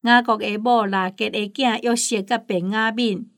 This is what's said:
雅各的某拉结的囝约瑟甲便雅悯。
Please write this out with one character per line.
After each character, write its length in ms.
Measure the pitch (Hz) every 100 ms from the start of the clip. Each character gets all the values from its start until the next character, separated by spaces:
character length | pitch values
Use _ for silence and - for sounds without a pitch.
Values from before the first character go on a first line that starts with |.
雅 200 | 233 240
各 160 | 240 214
的 200 | 214 208
某 280 | 233 240 202
拉 240 | 196 185
结 200 | 196 214
的 180 | 220 208
囝 320 | - 254 220
约 140 | 240 240
瑟 260 | - 220
甲 160 | 196 233
便 300 | 233 185 185
雅 200 | 214 220
悯。 340 | 220 240 185 -